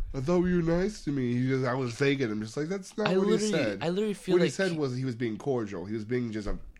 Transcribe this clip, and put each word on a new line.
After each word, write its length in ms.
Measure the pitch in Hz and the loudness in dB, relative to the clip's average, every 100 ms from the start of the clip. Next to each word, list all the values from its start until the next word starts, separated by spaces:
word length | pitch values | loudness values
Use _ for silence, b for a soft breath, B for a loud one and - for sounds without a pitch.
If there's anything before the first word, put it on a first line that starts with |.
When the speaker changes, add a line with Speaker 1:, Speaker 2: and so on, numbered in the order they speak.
| B | B
Speaker 1:
"I 60 | 139 | -2
thought 240 | 135 180 | 2 4
you 120 | 180 180 | 4 4
were 160 | 165 170 | 4 2
nice 240 | 202 214 | 0 -2
to 60 | 151 | -4
me." 240 | 139 123 | 0 0
He 140 | 123 131 | 2 2
just, 160 | 131 | 2
I 100 | 127 | 2
was 200 | 131 123 113 | 0 -2 0
faking. 340 | 139 135 117 | 2 2 0
I'm 120 | 107 | -2
just 140 | 110 143 | -4 -4
like, 120 | 156 | -4
"That's 280 | 196 190 - | -6 -6 -2
not 100 | 175 | 2
Speaker 2:
I 80 | 190 | 2
Speaker 1:
what 100 | 202 | 4
he 40 | |
Speaker 2:
literally, 200 | 190 214 | 2 2
Speaker 1:
said." 260 | 160 113 98 | 2 0 -2
Speaker 2:
I 60 | 160 | -2
literally 260 | 185 214 | 0 -2
feel 200 | 196 - | -2 2
Speaker 1:
What 60 | 180 | 4
Speaker 2:
like 60 | 156 | 4
Speaker 1:
he 40 | |
said 200 | 160 190 | 0 -2
Speaker 2:
he 60 | 160 | 0
Speaker 1:
was 160 | 139 123 | -2 -2
he 80 | 131 | -4
was 100 | 117 | -2
being 220 | 120 107 | -4 -4
cordial. 480 | 143 123 101 95 92 | -2 -2 -2 -6 -6
He 80 | |
was 100 | 110 | -6
being 260 | 107 123 120 | -2 -2 -2
just 140 | 107 101 | -4 -2
a 120 | 92 - | -4 -6